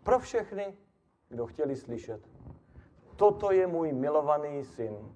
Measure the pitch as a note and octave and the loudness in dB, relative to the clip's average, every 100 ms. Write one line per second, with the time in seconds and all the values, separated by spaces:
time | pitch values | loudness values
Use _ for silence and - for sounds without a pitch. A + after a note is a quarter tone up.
0 | - B3 - A3+ G3+ G3+ G3+ G3 _ _ | 2 2 2 -4 -4 -6 -8 -10 _ _
1 | _ _ _ A#2+ A#2 - C#3+ C3+ - A#2 | _ _ _ -8 -6 -4 -4 -4 -8 -10
2 | - A2 - - - - _ - - _ | -10 -12 -14 -20 -20 -20 _ -20 -20 _
3 | - - G3+ G3+ G3+ F#3+ F#3 E3+ D#3+ B2+ | -20 4 4 6 4 4 4 0 -2 0
4 | C#3+ D3+ D3 D3 D3 C#3+ C3 - A2 G#2 | 2 2 2 2 0 -6 -8 -8 -8 -8
5 | G#2+ | -14